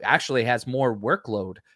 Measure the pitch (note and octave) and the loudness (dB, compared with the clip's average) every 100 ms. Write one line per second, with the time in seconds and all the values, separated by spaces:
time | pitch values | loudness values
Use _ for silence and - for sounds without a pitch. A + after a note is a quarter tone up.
0 | G#2 D#3 - C3 A2+ A#2+ B2+ C3 C3 G#2+ | 2 2 4 0 2 0 -2 0 0 0
1 | G#2+ F#3+ - G#2 F#2+ F#2+ _ | -2 -2 -2 -6 -6 -10 _